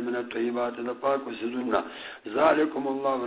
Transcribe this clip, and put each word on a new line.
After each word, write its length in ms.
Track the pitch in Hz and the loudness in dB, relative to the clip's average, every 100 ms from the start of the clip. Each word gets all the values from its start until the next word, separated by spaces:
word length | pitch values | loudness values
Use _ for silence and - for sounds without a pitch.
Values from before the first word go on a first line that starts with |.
| 120 | -2
من 80 | 123 | -4
الطیبات، 580 | 120 117 120 120 120 120 120 | -4 -2 -2 0 -2 -4 -8
د 20 | 120 | -2
پاکو 280 | 139 139 131 110 | 0 0 -2 -6
څیزونو 320 | 113 127 123 101 | -4 -2 2 0
نه. 60 | 87 - - - 104 117 | 0 -10 -14 -14 -4 4
ذلکم 460 | 156 151 151 135 135 | 6 6 4 0 -2
الله 240 | 135 139 131 | 0 0 0